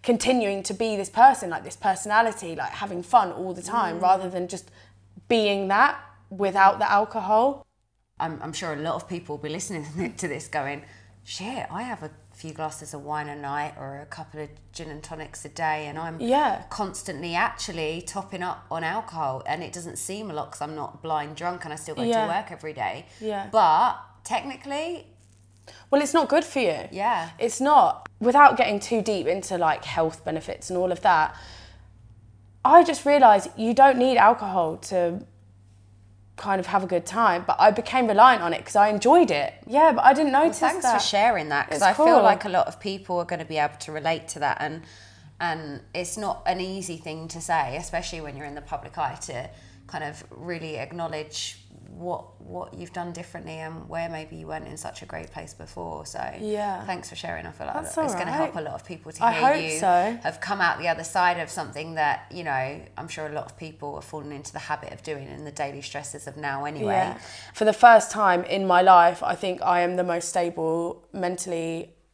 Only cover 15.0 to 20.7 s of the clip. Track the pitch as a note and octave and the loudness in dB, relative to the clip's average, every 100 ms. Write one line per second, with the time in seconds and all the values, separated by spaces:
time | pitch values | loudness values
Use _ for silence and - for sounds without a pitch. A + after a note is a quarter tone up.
15 | D3+ D#3+ D#3 - - - D#3+ D3+ D3+ D3 | -14 -14 -14 -16 -16 -4 -2 -2 -6 -8
16 | E3 E3 A#3 C4+ C#4+ - - - G3 F#3+ | -10 -6 0 2 2 -2 -8 -8 -8 -8
17 | - D3 E3+ E3+ A3 - - E3 D#3 E3 | -12 -10 -6 -2 -2 -4 -10 -6 -6 -6
18 | F3 G3+ F#3+ F#3+ F3+ - - E3 E3 G3+ | -8 -10 -10 -8 -8 -8 -8 -6 -4 -6
19 | - E3 C#3+ C3 - F3+ D#3 F3 E3+ - | -8 -6 -4 -4 -6 -8 -8 -12 -12 -10
20 | - G3 G#3+ D3+ C#3+ - D3 | -10 -10 -10 -8 -10 -10 -10